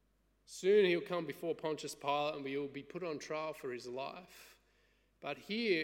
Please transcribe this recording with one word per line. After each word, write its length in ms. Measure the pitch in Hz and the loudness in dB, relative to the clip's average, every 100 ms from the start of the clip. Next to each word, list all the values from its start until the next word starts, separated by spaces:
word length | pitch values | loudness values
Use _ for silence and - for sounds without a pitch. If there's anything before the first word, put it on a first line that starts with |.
| _ _ _ _ - | _ _ _ _ -20
Soon 400 | - 180 208 190 | -2 6 8 8
he'll 160 | 175 | 6
come 240 | - 175 156 | 0 -2 -4
before 300 | 139 165 151 | -4 -2 -2
Pontius 400 | 160 151 147 - | -2 -4 -6 -6
Pilate 400 | 139 143 147 151 | 0 0 0 -2
and 80 | 139 | -4
we 100 | 139 | -2
will 100 | 143 | -4
be 160 | 135 | -6
put 200 | 135 175 | -10 -8
on 140 | 170 147 | -6 -6
trial 360 | - 156 156 | -6 -6 -6
for 180 | 151 139 | -6 -6
his 160 | 123 120 | -6 -6
life. 680 | 123 139 185 180 - - - _ _ _ _ _ _ | -6 -6 -8 -16 -20 -20 -20 _ _ _ _ _ _
But 160 | 143 143 | -8 -8
here, 440 | - 214 233 170 | -4 0 2 2